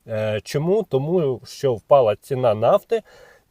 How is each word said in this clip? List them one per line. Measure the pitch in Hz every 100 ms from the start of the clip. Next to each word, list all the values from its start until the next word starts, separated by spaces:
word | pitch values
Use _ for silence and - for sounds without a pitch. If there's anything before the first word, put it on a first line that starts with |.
| -
Е, | 110 107 107
чому? | - 147 165 214
Тому | 196 131 147 180 143 117 -
що | - 135
впала | 110 - 143 113 104
ціна | - 127 123
нафти, | 104 120 202 - 226 - - - _ _